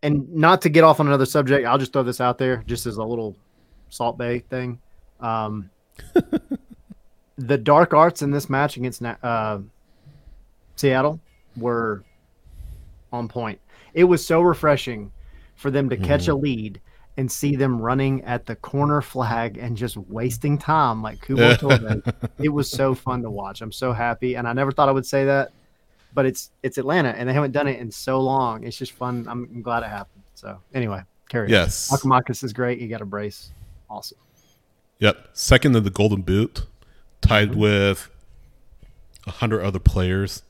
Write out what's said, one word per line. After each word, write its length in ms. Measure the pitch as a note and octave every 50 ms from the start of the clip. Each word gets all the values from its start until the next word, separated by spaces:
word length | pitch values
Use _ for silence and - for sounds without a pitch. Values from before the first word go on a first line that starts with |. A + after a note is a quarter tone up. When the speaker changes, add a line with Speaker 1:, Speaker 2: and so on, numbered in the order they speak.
| -
Speaker 1:
And 300 | D3 D3 D3 C3+ C#3+ F3
not 280 | D#3+ D3+ E3 F#3 F3+ -
to 60 | E3+
get 140 | D3 E3 D#3+
off 160 | D#3+ D3+ -
on 80 | D#3 C#3+
another 180 | C#3+ C#3 C3+
subject, 400 | - - D#3 C#3+ B2+ C#3 C#3+ B2
I'll 120 | A#2 B2+ C#3
just 160 | C3+ B2+ -
throw 100 | C#3 C3
this 180 | A#2+ A#2+ -
out 160 | B2+ B2 B2 -
there 260 | C3+ B2+ B2+ A#2+ A2+ -
just 180 | B2 A#2 -
as 120 | B2 G#2+ G#2
a 60 | A2
little 320 | A2 A#2+ A#2 A2+ G#2+ F#2+ _ _ _ _ _ _ _ _ - _ _
Salt 280 | - - A#2+ A#2 A#2 A#2+
Bae 220 | B2 A#2+ A#2+ A#2+ - -
thing. 300 | - B2+ B2+ B2 A#2+ B2 _ _ - - - - _ _
Um, 500 | B2 A#2 A2+ A2+ A2 G#2+ G#2+ G#2+ G2 F#2 _ _ _ _ _ - - - - F4+ - - - D#4+ - _ C#4+
<laughs> 840 | - _ _ - _ _ _ G#3 - _ - _ _ _ _ _ -
the 200 | C3+ A#2 C#3+ C3+
dark 360 | A2+ B2 D3 D3+ E3+ - -
arts 280 | D3+ D#3+ E3+ E3+ -
in 100 | D3 C#3+
this 180 | C#3+ C#3+ C#3 -
match 280 | C#3 C3+ D3 D3 - -
against 240 | B2 B2+ A2+ -
Na-, 140 | A#2+ A#2 A2+ - -
uh, 360 | B2 A#2 A2+ A2 A2 G#2+ G2+ G2 G#2 _ _ _ _ _ _ _ - - - _ - - - - _ _ _ _ _ _
Seattle 440 | - - C#3 C3 B2+ C3 D3 D#3 D#3+ - _ _ _ _ _ _ B2
were 460 | A2+ A#2+ A#2+ A#2 A2+ A2 G#2+ G2 G2+ _ _ _ _ _ _ _ _ - - - - - - - - - - - _ _
on 160 | - A#2+ A#2 A2+
point. 320 | - B2 A#2 A2 G2 - _ _ - - - - _
It 100 | E3 F3
was 220 | F3+ F3+ D#3+ -
so 160 | - E3+ D#3+
refreshing 720 | F3 F3 E3 - - - - - - - A#2+ G#2+ G2+ G2+ - - - - - - - - _
for 160 | _ - C#3+
them 180 | C3 C#3+ C#3 C3
to 80 | B2 G#2
catch 300 | F#2+ F2+ C#3+ C#3+ - E3
a 40 |
Speaker 2:
Mm-hmm. 120 | D3+ C#3 C#3
Speaker 1:
lead 380 | D3 B2+ A2+ G#2+ G#2+ F#2+ F2+ - - - - - - - -
and 120 | C3 B2
see 260 | - - - D3 C#3+ C3
them 240 | C#3 C3+ B2+ A#2
running 420 | A2 A2+ B2+ C3+ C3+ C3+ C3+ C3 -
at 220 | - A#2+ B2 -
the 100 | - A#2
corner 460 | - - - - C#3 C#3+ C#3+ D3 D3
flag 560 | C#3+ - - C3 B2 A2 A#2 A#2 A2+ A2+ G2+ -
and 180 | A#2+ A#2 A#2+
just 220 | G2+ A#2+ A#2 - G#2+
wasting 600 | F#2+ - G2+ A2 A#2 B2+ A#2 A2+ - D3 D3 C#3+
time 440 | - - D#3 D#3+ D3 B2+ A2+ A2+
like 180 | A2 G#2+ - -
Kubo 320 | - - C3+ A#2 A#2 A#2+ A#2+
Speaker 2:
<laughs> 40 | -
Speaker 1:
Torbe. 560 | - C#3 C#3 A#2 A2+ G#2+ G#2+ G#2+ - - - - - - _ -
It 60 | C#3 D3+
was 220 | D3 D3 C3+ -
so 260 | - A#2+ C#3 C3+ C3
fun 260 | C3 - - B2+ B2 A#2
to 60 | A2+
watch. 300 | G#2 G2+ G2 F#2+ G2 -
I'm 120 | A2+ A2 G2+
so 180 | - - B2+
happy, 440 | A#2+ A2+ A#2 A#2+ A#2 - - B2+ B2
and 120 | A#2+ A#2+ A#2
I 60 | A#2
never 180 | B2+ C#3 C3+
thought 160 | C3+ - D3 C#3
I 60 | C#3
would 120 | C3+ B2+
say 200 | - - C#3 C3+
that, 260 | C3+ C#3 C#3 C3+ - _ _ _ _ _ _ _ _ _ _ _ _ _
but 120 | D3 C3+
it's, 260 | C3 B2+ - - - _ _ -
it's 140 | C3+ - -
Atlanta, 320 | B2 C3+ D#3 F3+ D#3 B2+
and 180 | A2 G2 A#2+ B2+
they 60 | C3
haven't 180 | C#3+ D3 C#3
done 160 | B2 D3 D3 C#3+
it 100 | C3 A#2+
in 120 | B2 A2+
so 300 | G#2 - - - C3 C3
long. 420 | C3+ C3 C3 C3+ C3 A#2+ A2+ A2 A#2
It's 140 | A#2+ A2+ -
just 160 | C3 B2 -
fun. 320 | - B2+ B2 B2 A#2+ A#2 -
I'm, 220 | A#2 A#2+ A#2+ A#2+ A2+
I'm 80 | A#2+
glad 220 | A2 A#2+ A#2 A#2 A2+
it 60 | G#2+
happened. 340 | G#2+ G2+ G2 - _ - _ _ _
So 220 | - - G#2 G2 F#2+ _ _ _
anyway, 280 | C3 A#2+ A2 G2 F#2+ F#2 _ _ _ _ _
carry 200 | - B2 G#2+ G2
on. 40 |
Speaker 2:
Yes. 380 | A2+ G2+ E2+ - - - - -
Speaker 1:
Giakoumakis 500 | - C3 - C3+ C3+ B2+ B2 - B2 -
is 120 | - B2+ G#2+
great. 260 | B2 B2+ B2 B2 A#2+
He 80 | A#2+ A2
got 140 | A2+ A2+
a 40 | G#2+
brace. 460 | G2 G2 G#2 G#2 G#2 - - - - - - - - - - _ _
Awesome. 280 | G#2+ G#2+ - - - _ _ _ _ _ _ _ _ _ _ _ _ _ _ _ _ _
Speaker 2:
Yep. 300 | G#2 G#2 - - - _ _
Second 420 | - - - C#3+ B2 - D3+ B2+
in 80 | A2+ G#2+
the 60 | G2
Golden 320 | F#2 - G2+ G#2+ G#2 G2
Boot, 460 | F#2 F2 F#2 G2 A2+ - _ - - - - _ _ _ _ - - - _ _
tied 280 | - - A2+ G#2+ G#2 G#2
Speaker 1:
Mm-hmm. 100 | A2 G#2
Speaker 2:
with 500 | G#2+ G#2 G#2 G2+ G2 G2+ G2 - - - _ - - - - - - - _ _ - - - - - - - _ - - _ - - -
a 40 |
hundred 320 | F#2+ - - A2 A2 G#2+ F2
other 160 | G2+ F#2+ F#2
players. 640 | - - - G2+ F2+ F#2 F#2 F#2+ G2 F#2+ - - - _